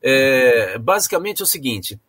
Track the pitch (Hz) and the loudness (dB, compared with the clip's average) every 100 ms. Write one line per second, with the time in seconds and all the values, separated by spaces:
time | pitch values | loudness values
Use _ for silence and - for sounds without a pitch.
0 | 131 135 135 131 127 117 101 104 113 202 | 2 2 4 4 4 4 0 -4 0 0
1 | - 190 190 202 196 180 135 107 92 107 | 0 -4 -4 -4 -4 -4 -4 -6 -8 -16